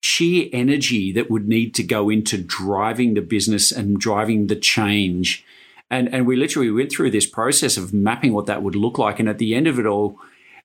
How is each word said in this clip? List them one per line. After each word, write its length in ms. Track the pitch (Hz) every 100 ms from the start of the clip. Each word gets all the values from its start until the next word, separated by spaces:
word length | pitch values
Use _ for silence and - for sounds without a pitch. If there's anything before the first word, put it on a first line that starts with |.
sheer 460 | - - 170 175 -
energy 600 | 123 127 147 139 117 95
that 160 | 98 -
would 160 | 110 104
need 260 | 113 117 -
to 80 |
go 260 | 92 113 104
into 280 | 107 107 101
driving 760 | 85 - 95 98 107 113 123
the 80 | 104
business 500 | 85 107 107 104 -
and 260 | - 101 98
driving 480 | 113 104 110 110 101
the 80 | 104
change. 880 | - - 101 104 95 90 90 - _ - - - -
And, 240 | 127 123
and 120 | 127 123
we 80 | 127
literally 340 | 151 147 120
went 200 | 107 143
through 200 | - 143
this 140 | 104 -
process 500 | - 120 - 135 104
of 160 | 92
mapping 400 | 101 101 120 135
what 140 | 104 104
that 140 | 101
would 140 | 98 101
look 220 | 113 131
like. 220 | 107 104
And 80 | 110
at 80 | 104
the 180 | 113 117
end 120 | 160
of 120 | 123
it 60 | 107
all, 340 | 101 104 101 - _ - -